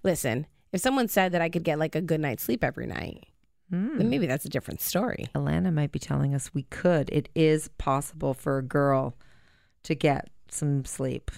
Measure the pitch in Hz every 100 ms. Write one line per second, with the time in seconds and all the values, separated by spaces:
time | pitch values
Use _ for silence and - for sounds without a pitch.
0 | 190 160 131 117 151 _ _ 185 262 269
1 | 233 202 185 175 170 170 170 151 156 156
2 | 165 156 147 113 - 247 131 - 123 -
3 | 85 - - _ _ _ _ 180 220 277
4 | 220 269 170 135 147 139 - - - 175
5 | 240 - - 143 143 160 185 156 143 143
6 | - 139 139 139 - - - - 180 165
7 | 135 147 - - 156 156 - - - 135
8 | - 156 139 131 147 135 131 147 139 135
9 | 135 - - - _ _ _ _ - 156
10 | 156 139 - - - - 147 143 131 -
11 | 131 127 -